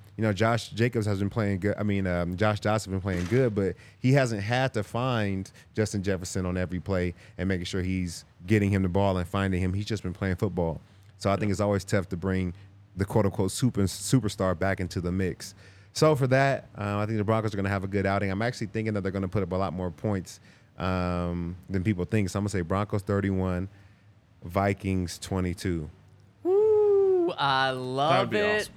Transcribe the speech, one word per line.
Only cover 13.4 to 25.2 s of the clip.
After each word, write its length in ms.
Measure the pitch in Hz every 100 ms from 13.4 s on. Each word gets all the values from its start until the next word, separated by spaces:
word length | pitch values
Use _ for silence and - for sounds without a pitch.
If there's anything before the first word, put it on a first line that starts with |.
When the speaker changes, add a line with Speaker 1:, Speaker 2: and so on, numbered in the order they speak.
| 98
Speaker 1:
super, 300 | - 123 101
superstar 720 | 95 - - 131 - - 95 82
back 220 | 95 95
into 220 | 87 95
the 100 | 87
mix. 440 | 92 92 - - - - - -
So 220 | - 156 147
for 120 | 131
that, 400 | 131 135 131 - -
uh, 200 | 101 101
I 60 | 107
think 100 | 110
the 60 |
Broncos 300 | 101 110 107
are 40 | 98
gonna 120 | 98
have 140 | 101
a 40 | 98
good 180 | 98 98
outing. 240 | 98 98
I'm 100 | 95
actually 240 | 117 - 104
thinking 260 | 110 110
that 80 | 104
they're 100 | 95
gonna 160 | 98 92
put 140 | 107
up 80 | 90
a 40 | 92
lot 180 | 95
more 160 | 85 90
points, 480 | 78 110 98 85 - - - _ -
um, 760 | 92 92 90 87 87 87 85 87 -
than 140 | 95
people 220 | 92 90 90
think. 240 | 110 92
So 80 | 101
I'm 40 |
gonna 60 | 101
say 120 | 95
Broncos 400 | 82 95 104 104
thirty-one, 640 | 98 101 98 95 92 90 98 - - - _ - _ _
Vikings 720 | - 92 101 98 95 95 87
twenty-two. 720 | -